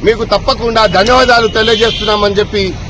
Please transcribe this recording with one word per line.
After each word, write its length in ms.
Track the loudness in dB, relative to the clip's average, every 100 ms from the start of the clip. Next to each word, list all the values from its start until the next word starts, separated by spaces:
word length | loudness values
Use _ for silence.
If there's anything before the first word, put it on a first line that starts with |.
మీకు 200 | 0 -2
తప్పకుండా 600 | 0 -2 0 -2 -2 0 2
ధన్యవాదాలు 640 | 2 2 2 4 2 2
తెలియజేస్తున్నామని 840 | 0 0 2 0 -2 -2 0 0
చెప్పి 400 | 0 -2 -2 -4 -6 -12